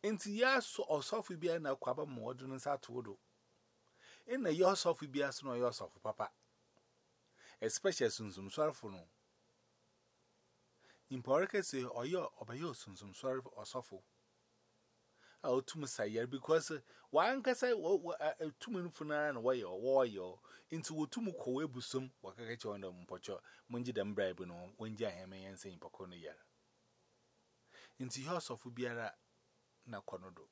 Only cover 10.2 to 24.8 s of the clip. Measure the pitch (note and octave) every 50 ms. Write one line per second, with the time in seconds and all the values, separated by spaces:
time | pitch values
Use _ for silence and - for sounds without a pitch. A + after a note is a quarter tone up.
10.2 | _ _ _ _ _ _ _ _ _ _ _ _ _ - - _ _ _ C3 B2+
11.2 | A#2+ C3+ C3 D#3 F#3 F#3 - G#3 F3 - - C3+ B2 B2 - A#2+ A#2+ C#3 F3 F#3
12.2 | D#3 - - - C3 A2 A#2 C3+ E3 E3+ B2 - - G#2+ F#2+ F2+ G2+ G2+ F#2 -
13.2 | - C3 C3 C3 B2+ C3 - - G#2 - - C3 B2 - G2+ F#2+ _ _ _ _
14.2 | _ _ _ _ _ _ _ _ _ _ _ _ _ _ _ _ _ _ _ _
15.2 | - - - _ - D3 B2 C3 C3 - - D#3+ D3 B2+ - - A2 G#2+ G#2+ A2+
16.2 | A#2 B2 C3+ C3+ - - D#3 E3 D3+ - D#3+ C#3+ - _ - - - _ - D3
17.2 | F3 A3 C4 C4+ G#3+ C4 B3 B3 - B3 A#3 G#3+ D#3+ E3 G3+ E3+ E3+ E3+ F3 -
18.2 | D3+ D#3 - - D#3+ D#3 C#3+ _ - A#3+ A#3 F#3 F3 F3 - - D#3 D3+ D3 D3
19.2 | D3+ D3+ C#3 A#2+ A2+ B2+ C3 B2 G#2 F2+ F#2 F#2+ A2 C3 C3+ C3+ C3 A#2+ G#2 F#2+
20.2 | F2+ F#2 F2+ - _ - - - - _ - E3 D#3 - D#3+ D#3 D3+ D3 - A#3+
21.2 | A3+ G3+ E3+ B2 - C3 B2+ C3+ D#3 D3+ B2+ B2+ A#2+ - - C3 C3 B2+ _ _
22.2 | - G2 F#2+ - A#2+ A2+ A#2 A#2 - A2 G#2 G2+ F#2+ F#2+ F2+ F2+ F2 - - F2+
23.2 | - - G2 F2 _ - - - _ _ A#2+ A#2+ B2 B2 A2+ G#2+ G2 G#2 G#2 G2+
24.2 | G2 F#2 F#2 F2+ F#2 F2 F2 F2 F2+ F#2 G#2 -